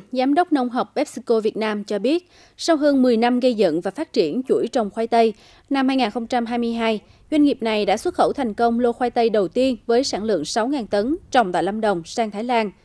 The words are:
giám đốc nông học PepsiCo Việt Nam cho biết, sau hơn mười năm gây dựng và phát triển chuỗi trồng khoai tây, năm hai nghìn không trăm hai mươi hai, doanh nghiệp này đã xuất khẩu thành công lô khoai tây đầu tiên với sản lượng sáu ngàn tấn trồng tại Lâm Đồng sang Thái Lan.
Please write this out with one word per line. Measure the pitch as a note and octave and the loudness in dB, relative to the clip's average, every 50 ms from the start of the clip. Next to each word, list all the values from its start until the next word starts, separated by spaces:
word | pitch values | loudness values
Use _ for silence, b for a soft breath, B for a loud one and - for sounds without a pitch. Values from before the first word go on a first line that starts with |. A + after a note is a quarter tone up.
| F#3+ - | -6 -6
giám | - B3+ B3+ C#4 D4 | -2 0 0 2 2
đốc | F4 F4+ F4+ | 2 2 2
nông | D#4 C4+ B3 B3 | 0 -2 -2 -2
học | A3+ A#3+ G#3 - - | -2 -4 -4 -2 -2
PepsiCo | B3+ D4 - - B3 - - A#3 A3 | -4 -4 -4 -6 -10 -2 0 0 2
Việt | G#3 A3 - | 0 -2 -4
Nam | G3 A3 G#3+ G#3 G#3 G3+ | -2 -4 -4 -4 -6 -6
cho | - G#3 G3+ | -6 -6 -2
biết, | G3 B3+ D#4+ F4 - b b b b b b | 0 0 0 0 -4 b b b b b b
sau | b - E4+ E4 | b 0 0 0
hơn | C4+ D4 D4 C#4+ C4 | 2 4 2 4 4
mười | B3+ B3+ A#3 | 4 4 4
năm | A3 A#3 B3 B3+ B3 | 4 2 2 2 2
gây | B3+ B3+ A#3 | 2 0 2
dựng | G#3 G3+ E3+ D3 F3 | 2 2 2 2 0
và | E3+ F#3+ | -4 -4
phát | - D4 D#4+ - | -6 -6 -8 -4
triển | - A#3+ F3 D3 D#3+ B3 B3+ - | 0 0 0 0 0 -4 -2 0
chuỗi | G#3 B2+ E3 A#3 | 0 0 0 0
trồng | - C4 G#3+ F#3+ | -2 -2 -2 -2
khoai | - A3+ A3+ | -4 -6 -4
tây, | A3+ A#3+ A#3 A3+ A3+ G#3 b b b b b b b | 0 2 2 2 2 0 b b b b b b b
năm | C#4 C4+ C4 C4 | -2 0 0 2
hai | C4+ | 2
nghìn | C4 B3 G#3 | 2 0 0
không | G#3+ B3 A#3 | -2 -6 -6
trăm | A#3 B3+ A#3+ A#3 | -2 -2 -2 -2
hai | A3 A#3+ A#3+ | -2 -4 -2
mươi | A#3 A#3 | -2 -2
hai, | A#3 A#3 A3+ A3+ A3 G3+ b b b b b b | -2 -2 0 0 -2 -2 b b b b b b
doanh | D4+ D#4 | 2 2
nghiệp | D4 C#4+ A#3+ - | 4 4 2 0
này | A3 A3+ A3 G#3+ G3+ | -2 -2 0 0 0
đã | G3 F#3+ | 0 0
xuất | A3+ - F4+ - | 0 -2 -4 0
khẩu | - - B3 | 2 0 2
thành | B3+ - C#4 A3 G3+ | 2 -2 -4 -4 -2
công | - A#3 A#3 A#3 A#3 | 0 0 2 2 2
lô | B3 A#3 | 0 0
khoai | A#3 - B3+ A#3+ | 0 0 -4 -2
tây | - A#3+ A3+ A3+ | 0 0 0 2
đầu | G3+ G#3+ F#3+ E3+ | 2 0 0 0
tiên | - B3 C4 C4 A#3+ G#3 - | 0 0 0 0 0 -2 -2
với | - A#3 A#3+ C#4 | 0 0 0 0
sản | - - - G#3 | 0 -4 -4 -2
lượng | A3 G#3 D#3 - | -2 -2 -2 -2
sáu | - - A#3 G#3+ C4 | -2 -2 -2 -2 -2
ngàn | D4+ C4+ G#3+ | -2 -4 -4
tấn | - G#3 G3+ G#3 C4 D#4+ F#4+ - - | -2 -2 -2 0 0 -4 -6 -4 0
trồng | - B3+ A3 F3+ | 2 2 2 2
tại | F3+ E3+ | 0 0
Lâm | E3 F#3+ G#3+ A3 | -2 -2 -2 -2
Đồng | A3 G#3+ G3 E3+ D#3+ | 0 0 -2 -2 -4
sang | - - B3 A3+ G#3+ | -6 -4 -4 -4 -4
Thái | G#3 G3+ A#3 | -4 -6 -4
Lan. | B3 B3 A3+ A3 F#3+ - b | 0 0 0 0 -2 -6 b